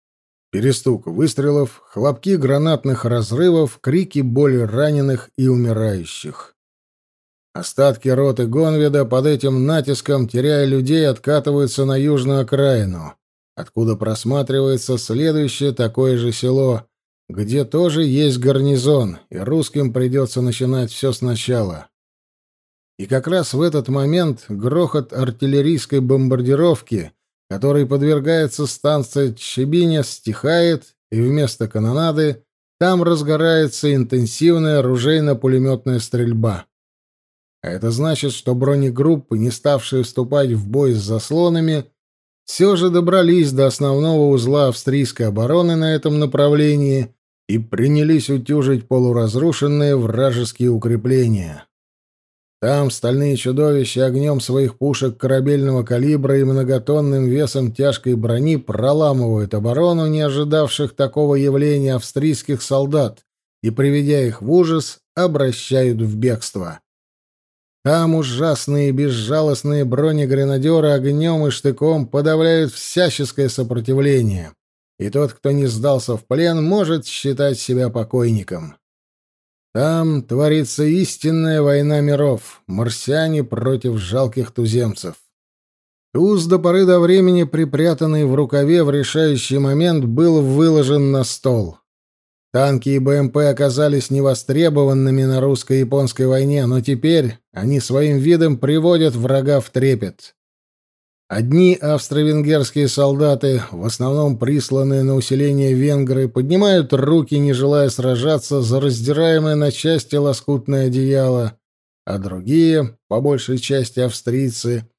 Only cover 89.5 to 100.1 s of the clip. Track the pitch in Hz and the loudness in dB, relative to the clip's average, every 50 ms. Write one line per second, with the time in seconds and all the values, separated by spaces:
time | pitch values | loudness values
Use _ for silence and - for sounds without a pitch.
89.5 | 131 139 139 139 139 151 170 175 165 156 131 117 113 135 165 170 160 156 143 131 | -2 0 0 2 2 2 2 2 2 0 0 0 0 2 4 4 4 4 2 2
90.5 | 135 143 160 165 156 151 139 131 147 147 143 139 135 135 127 - - - - 131 | 2 4 4 4 4 4 4 2 2 2 2 2 2 0 0 -2 -4 -4 -2 0
91.5 | 123 113 98 82 - _ _ _ _ _ _ _ _ _ _ _ _ _ _ _ | 0 0 -2 -4 -8 _ _ _ _ _ _ _ _ _ _ _ _ _ _ _
92.5 | - 123 135 143 139 123 110 135 139 135 131 139 143 143 139 123 117 147 147 143 | -2 0 2 2 2 0 0 0 0 0 2 2 2 2 0 0 0 0 2 2
93.5 | 135 139 143 139 123 139 151 147 143 139 123 - 135 139 139 135 127 117 - - | 2 2 0 0 0 2 0 2 2 0 -2 -2 -2 0 0 0 0 -2 -2 -2
94.5 | 135 151 170 165 147 147 143 135 135 135 131 135 131 135 131 131 131 131 131 139 | 0 2 2 2 2 2 2 2 2 2 2 2 2 2 2 2 0 0 0 0
95.5 | 139 127 - - 135 135 131 120 135 139 139 123 - - 131 131 131 135 135 139 | 0 -2 -2 0 0 0 2 2 0 0 0 0 -2 0 0 2 2 2 2 0
96.5 | 143 143 131 120 127 131 120 143 139 117 135 160 170 165 135 117 113 - _ _ | 0 0 0 0 0 0 0 0 -2 0 2 2 2 2 2 0 -4 -8 _ _
97.5 | - 92 98 123 143 139 - - 127 139 151 151 147 139 131 160 170 160 165 160 | -10 -6 -2 0 0 0 -2 0 0 0 2 2 2 2 4 4 4 4 4 2
98.5 | 143 117 135 135 151 160 160 175 175 165 160 156 120 117 117 127 135 135 131 143 | 0 0 0 0 0 2 2 2 2 4 2 2 0 0 -2 0 0 0 2 2
99.5 | 143 139 - - - 131 131 135 131 107 104 92 | 0 0 0 -2 -4 0 2 2 0 0 -2 -8